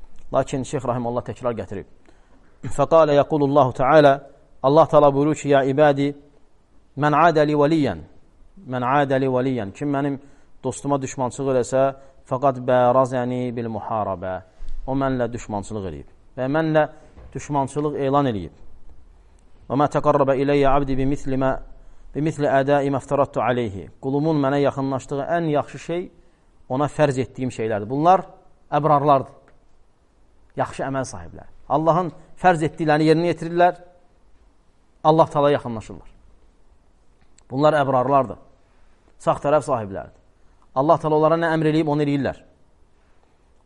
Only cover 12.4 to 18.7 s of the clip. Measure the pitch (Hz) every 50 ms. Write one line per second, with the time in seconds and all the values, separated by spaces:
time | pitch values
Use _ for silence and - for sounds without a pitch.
12.4 | 139 139 131 127 123 127 127 127 123 123 123 131 131 120 131 127 123 123 127 127
13.4 | 123 123 117 120 117 113 113 104 - - 117 110 101 98 95 87 92 92 92 90
14.4 | 92 - _ - - - - - - 131 135 139 135 135 131 127 120 117 120 107
15.4 | - - 107 101 95 - 107 107 95 92 76 71 65 - - - - - - -
16.4 | 127 131 143 156 160 160 156 156 151 143 - - - - - - - - - 135
17.4 | - - 147 143 135 131 - 147 147 151 143 107 139 135 139 143 143 131 110 98
18.4 | 85 76 - - - -